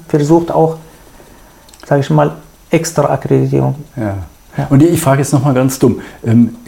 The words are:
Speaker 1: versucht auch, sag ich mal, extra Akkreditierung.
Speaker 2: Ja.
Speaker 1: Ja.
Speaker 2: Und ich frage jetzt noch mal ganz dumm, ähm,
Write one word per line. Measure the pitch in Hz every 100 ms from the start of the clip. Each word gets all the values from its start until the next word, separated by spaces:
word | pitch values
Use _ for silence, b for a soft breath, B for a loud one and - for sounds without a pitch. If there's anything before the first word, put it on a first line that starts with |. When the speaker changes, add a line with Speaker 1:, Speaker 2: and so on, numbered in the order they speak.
| -
Speaker 1:
versucht | 151 147 165 170
auch, | 156 160 160 B B B B B B B B B - -
sag | 143
ich | 135
mal, | 151 151 - - _ _
extra | 165 160 - 143
Akkreditierung. | 139 - 135 135 135 131 139 147 131
Speaker 2:
Ja. | 107 98 87 - - -
Speaker 1:
Ja. | 139
Speaker 2:
Und | 139
ich | 170 160
frage | 135 135
jetzt | 143
noch | 143
mal | 139
ganz | 127 131 -
dumm, | 127 92 B B 120
ähm, | 117 117 -